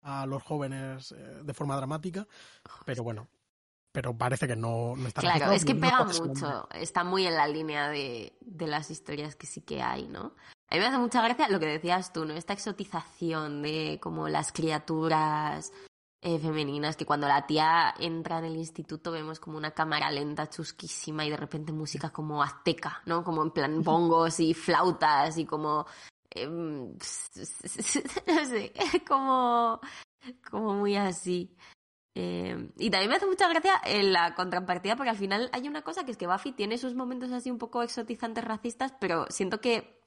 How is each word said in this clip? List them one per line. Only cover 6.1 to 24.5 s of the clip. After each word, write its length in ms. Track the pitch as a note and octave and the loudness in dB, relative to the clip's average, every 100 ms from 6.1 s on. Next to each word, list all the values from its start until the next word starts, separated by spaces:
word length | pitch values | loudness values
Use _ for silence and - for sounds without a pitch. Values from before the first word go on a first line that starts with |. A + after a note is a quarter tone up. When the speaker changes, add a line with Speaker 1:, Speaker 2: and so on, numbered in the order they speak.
Speaker 1:
su 100 | E3+ | 2
Speaker 2:
mucho, 220 | D#3+ C3+ D3 | -2 -2 -2
Speaker 1:
nombre. 340 | B2 - - | -4 -6 -8
Speaker 2:
está 220 | E3 - | -4 -2
muy 220 | F3 F#3 F#3 | 2 2 4
en 80 | |
la 120 | D#3+ D3 | 4 2
línea 400 | D3+ D#3 D3 D3 | 2 -2 0 0
de, 440 | D3 C3+ A#2+ - _ | -2 -4 -6 -10 _
de 260 | - E3+ D#3 | -18 -6 -2
las 240 | D3 D3+ | -2 -4
historias 460 | D#3+ - D3 D3+ D3 | -12 -8 -6 -6 -10
que 100 | D#3+ | -14
sí 140 | - | -14
que 200 | - C#3+ | -8 -4
hay, 240 | B2 C3 - | -2 -2 -6
¿no? 260 | - - - - - _ | -10 -12 -12 -20 -20 _
A 40 | E3 | 0
mí 40 | |
me 60 | A3 | 2
hace 120 | C4 | 2
mucha 220 | A#3+ B3 | 2 4
gracia 260 | A3+ B3 C#4 | 2 4 2
lo 100 | G3 | 2
que 60 | D#3 | 2
decías 460 | D3+ E3+ F3+ F#3 | -2 2 0 0
tú, 120 | E3 | -6
¿no? 80 | D#3 | -6
Esta 180 | D#3 - | -6 -6
exotización 1040 | G3+ - G3 G3 E3+ - - E3+ D#3+ D3+ D3 | -6 -4 -6 -6 -6 -8 -6 -2 -2 -2 -4
de 360 | D3 D#3 D#3 D3+ | -2 -2 -2 -4
como 280 | E3 D#3+ D#3 | -6 -4 -2
las 240 | D#3 D#3 | 0 -2
criaturas, 1200 | - D#3+ D3+ - D#3+ D#3+ D#3 D#3 D3+ D3+ D3+ - - - _ _ _ | 0 0 0 -2 -2 2 4 4 2 -2 -4 -10 -16 -20 _ _ _
eh, 160 | F3 E3 | -2 0
femeninas, 580 | D#3+ D#3 C#3+ C#3+ D3+ C#3+ | 0 0 -2 -2 -2 -4
que 80 | D#3 | 0
cuando 200 | D3 C#3+ | 2 4
la 180 | C#3+ C#3+ | 4 4
tía 460 | D#3 D#3 E3 D#3+ - | 4 6 6 4 2
entra 400 | E3+ E3 E3 E3 | -4 -4 -2 -4
en 60 | E3 | -4
el 100 | D#3+ | -6
instituto 540 | E3 - D#3 D#3+ E3+ | -8 -10 -10 -8 -6
vemos 300 | E3 D#3 D#3+ | -6 -6 -10
como 180 | - D#3 | -10 -6
una 140 | D3+ | -6
cámara 380 | D#3 D#3+ D3+ D3 | -2 0 2 2
lenta, 380 | C#3+ D3 D3+ D3+ | 0 -2 -4 -6
chusquísima, 760 | - D#3+ - E3 - - D#3 D3+ | -6 -10 -10 -12 -10 -6 -4 -2
y 40 | |
de 60 | D3 | -2
repente 360 | D3 D#3+ D#3 | -4 -6 -6
música 380 | D#3 D#3 C#3+ D#3 | -6 -6 -6 -6
como 320 | - D#3 D3+ | -6 -6 0
azteca, 600 | C#3+ - - E3 D3+ - | 0 2 0 0 -2 -8
¿no? 180 | - E3+ | -2 -2
Como 180 | F3 D#3+ | 0 0
en 80 | D#3 | 0
plan 320 | D#3+ C#3+ D#3 | 2 2 2
bongos 560 | D#3+ D#3+ E3+ E3 E3 D#3+ | 4 6 6 6 4 4
y 140 | D#3+ | 2